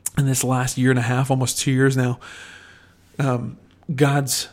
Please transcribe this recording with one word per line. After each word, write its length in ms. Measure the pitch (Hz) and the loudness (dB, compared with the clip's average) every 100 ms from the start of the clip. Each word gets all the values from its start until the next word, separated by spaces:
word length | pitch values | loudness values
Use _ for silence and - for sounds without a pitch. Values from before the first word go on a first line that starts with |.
| - - | -8 -2
in 80 | 139 | 0
this 180 | 131 | 0
last 340 | 123 127 123 - | 0 0 0 2
year 120 | 127 | 2
and 100 | 127 | 2
a 40 | |
half, 260 | 117 127 135 | 2 0 0
almost 300 | 131 127 - | 0 0 -2
two 120 | - | 0
years 260 | 131 135 131 | 2 4 2
now, 220 | 123 120 - - - - - - - _ _ - | 0 -2 -8 -20 -20 -20 -20 -20 -20 _ _ -4
um, 380 | 139 123 117 - - _ - | -2 -2 -4 -12 -20 _ -6
God's 540 | 131 143 143 135 - - | 0 2 2 0 -4 -6